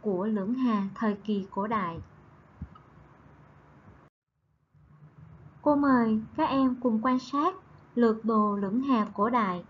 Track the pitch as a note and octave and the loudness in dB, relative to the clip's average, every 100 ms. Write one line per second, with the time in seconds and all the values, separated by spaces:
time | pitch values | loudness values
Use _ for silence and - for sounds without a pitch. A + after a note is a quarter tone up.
0 | G#3+ F3+ G#3 G#3+ F#3+ B3 B3+ G#3+ G3 G3 | -2 -2 -2 -2 -2 -2 0 0 -2 -4
1 | A3 G#3 - G#3 F#3+ - G#3 A3 F3+ E3 | -4 -2 -4 -4 -4 -6 -4 -4 -4 -8
2 | - - - - - - - - - - | -14 -20 -20 -20 -20 -18 -18 -18 -20 -20
3 | - - - - - - - - - - | -20 -20 -20 -20 -20 -20 -20 -20 -20 -20
4 | - _ _ _ _ _ _ _ _ - | -20 _ _ _ _ _ _ _ _ -20
5 | - - - - - - D4 D4 C#4 B3+ | -20 -20 -20 -20 -20 -4 2 4 4 4
6 | A3+ A3 A3 - D#4 C4+ C4 B3 B3+ A3 | 4 0 -2 -2 0 2 2 2 0 0
7 | B3+ B3+ - C#4+ D#4+ F#4+ - - - - | 2 0 -2 -2 -2 -2 -18 -20 -8 2
8 | A#3 A3 G#3+ A3 G#3 G3+ G3 A3+ C#4 B3 | 2 2 0 2 2 0 -2 -2 0 0
9 | G3+ - G#3+ A#3+ F#3+ F3+ - | 0 -2 0 2 0 -4 -10